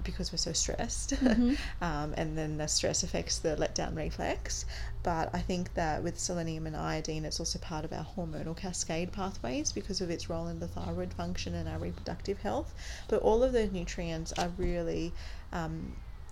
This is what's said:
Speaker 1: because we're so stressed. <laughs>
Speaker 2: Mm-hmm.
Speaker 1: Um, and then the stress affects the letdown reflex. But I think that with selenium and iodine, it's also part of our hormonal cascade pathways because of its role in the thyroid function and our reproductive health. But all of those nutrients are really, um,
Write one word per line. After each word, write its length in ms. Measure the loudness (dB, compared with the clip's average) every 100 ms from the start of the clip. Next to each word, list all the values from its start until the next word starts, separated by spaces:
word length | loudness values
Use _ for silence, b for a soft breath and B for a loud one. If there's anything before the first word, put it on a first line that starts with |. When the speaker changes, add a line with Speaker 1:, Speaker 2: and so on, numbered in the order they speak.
Speaker 1:
because 260 | -4 -2 -4
we're 60 | -2
so 140 | -2
stressed. 580 | 0 0 0 -2 -2 0
<laughs> 100 | 4
Speaker 2:
Mm-hmm. 320 | 6 6 4 4 B -4
Speaker 1:
Um, 300 | -2 -2 -2 -2
and 180 | -2 -2
then 220 | -2 -2
the 80 | 0
stress 340 | 2 2 0
affects 360 | 0 -2 -2 0
the 180 | 0 0
letdown 400 | 0 0 -2 -2
reflex. 680 | -4 -2 -2 -2 -4 -4 -4 B B -2
But 280 | 0 0 0
I 40 | -2
think 320 | -2 -2 -2
that 280 | 0 0 0
with 160 | -2 -4
selenium 480 | -4 -2 -2 -4 -4
and 100 | -4
iodine, 480 | -2 -2 -2 -4
it's 160 | -4 -2
also 180 | -2 -4
part 280 | -4 -4 -4
of 60 |
our 100 | -6
hormonal 500 | -8 -6 -6 -4 -6 -6
cascade 560 | -6 -4 -2 -2 -2
pathways 600 | -4 -4 -4 -4 -2 -2
because 300 | -4 -4 -4
of 80 | -2
its 180 | -4 -4
role 200 | -4 -4
in 120 | -4
the 80 | -6
thyroid 460 | -4 -4 -2 -4
function 400 | -4 -4 -4 -2
and 120 | -4 -4
our 100 | -4
reproductive 600 | -4 -6 -6 -6 -4 -2
health. 360 | -2 -2 -4 -8 B B 0
But 140 | 4
all 200 | 8 12
of 100 | 12
those 180 | 10 4
nutrients 600 | 2 -2 -2 -2 -2 0
are 160 | 2 2 2
really, 540 | 2 4 2 0 0 -4 B B B
um, 400 | -2 -2 -2 -6 -8 -10 -10 -10